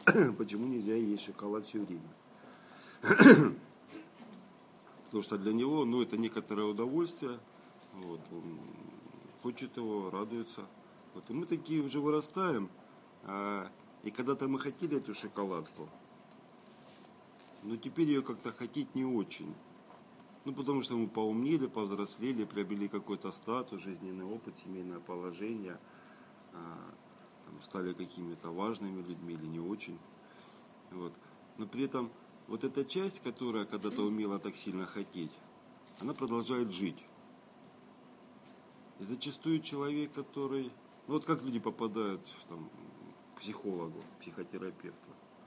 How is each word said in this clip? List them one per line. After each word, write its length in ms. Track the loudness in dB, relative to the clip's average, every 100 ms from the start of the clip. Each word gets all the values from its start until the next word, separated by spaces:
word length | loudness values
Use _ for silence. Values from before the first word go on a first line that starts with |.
<clears throat> 340 | 6 8 6 4
почему 280 | -2 -2 0
нельзя 280 | 0 2
есть 300 | 2 2 0
шоколад 420 | -4 -6 -4 -4 -4
всё 180 | -6
время. 1700 | -4 -6 -10 -18 -20 -20 -20 -20 -20 -20 -18 -4 4 12 12 12 12 4
<clears throat> 60 | -8 -20 -18 -16 -16 -18 -18 -18 -20 -20 -20 -20 -20 -20 -6
Потому 80 | -4
что 160 | -2 0
для 140 | 2
него, 320 | 2 4 4
ну, 180 | 4 4
это 140 | 2 2
некоторое 500 | 0 -2 -2 0 0
удовольствие. 720 | 2 0 2 0 -2 -8 -8 -12 -20 -20 -20 -18
Вот, 280 | -12 -10 -10 -10
он 260 | -10 -10 -10 -12 -14 -14 -16 -18 -18 -18 -8
хочет 320 | -8 -6 -8 -6
его, 340 | -2 -2 -2
радуется. 560 | -4 -4 -4 -6 -10 -14 -16 -20 -20 -16
Вот, 160 | -16 -6
и 20 |
мы 140 | -4 0
такие 360 | -2 2 2
уже 180 | 2 2
вырастаем. 680 | 4 4 2 0 2 2 0 -6 -20 -20 -20 -16
А, 480 | -6 -2 -2 -2 -4 -12 -20 -8
и 80 | -6
когда-то 380 | -2 0 2 2
мы 100 | 0
хотели 380 | -2 -4 0 0
эту 180 | -2
шоколадку, 720 | -6 -6 -4 -2 -2 -6 -10 -14 -14 -20 -20 -20 -20 -20 -20 -20 -20 -20 -20 -20 -20 -20 -20 -20 -12
но 140 | -6 -4
теперь 320 | -4 2 4
её 140 | 4
как-то 260 | 2 -4 -6
хотеть 420 | -6 -6 -4 -2 -2
не 80 |
очень. 500 | 2 2 0 -4 -10 -12 -16 -20 -20 -20 -20 -20 -20 -12
Ну, 80 | -8
потому 300 | -4 0 2
что 140 | 2 0
мы 100 | 0
поумнели, 640 | 2 2 2 2 2 2
повзрослели, 760 | 0 -2 -2 -4 -2 -2 0
приобрели 440 | -2 -2 -2 -2 -2
какой-то 420 | -2 -4 -4 -4
статус, 520 | -8 -4 -4 -4 -8
жизненный 420 | -8 -8 -8 -8
опыт, 340 | -6 -8 -10 -14
семейное 400 | -10 -8 -8 -10
положение, 800 | -8 -6 -6 -6 -6 -4 -6 -10 -14 -20 -20 -20 -20 -20 -18
а, 380 | -14 -12 -12 -14 -18 -20 -20 -20 -20 -18
там, 160 | -16
стали 300 | -8 -4 -2
какими-то 580 | -2 -6 -6 -8 -6 -6
важными 500 | -2 -2 -2 -4 -6
людьми 340 | -6 -8 -8
или 120 | -8 -6
не 140 | -6
очень. 380 | -4 -4 -6 -12 -16 -20 -20 -20 -20 -20 -20 -20 -14
Вот. 220 | -8 -8 -8 -18 -20 -20 -10
Но 100 | -8
при 180 | -2
этом 260 | 0 0 -4 -8 -20 -20 -8
вот 160 | -4
эта 220 | -2 -2
часть, 360 | -2 0 -2 -4
которая 440 | -8 -4 -2 0
когда-то 380 | -2 -2 -2 0
умела 360 | 2 2 0 0
так 180 | -4 -6
сильно 300 | -6 -4 -4
хотеть, 460 | -6 -8 -6 -8 -8 -20 -20 -20 -20 -20 -8
она 120 | -6
продолжает 580 | -4 0 0 0 0 0
жить. 300 | 0 -2 -2 -14 -20 -20 -20 -20 -20 -20 -20 -20 -20 -20 -20 -20 -20 -20 -20 -20 -20 -20 -14
И 40 |
зачастую 560 | -8 -6 -6 -4 2 2
человек, 520 | 2 -2 0 0 -2
который... 580 | -4 -8 -4 -2 0 -2 -8 -20 -18 -2
Ну, 80 |
вот 100 | -2
как 180 | 2 0
люди 160 | 0 -2
попадают, 600 | -2 -2 -2 0 0 -2 -8 -16 -14
там, 200 | -12 -12 -14 -18 -18 -18 -18 -20
к 60 | -14
психологу, 600 | -10 -6 -4 -4 -4 -8 -14 -16
психотерапевту? 880 | -14 -10 -8 -6 -8 -8 -14 -14 -18 -20 -20 -20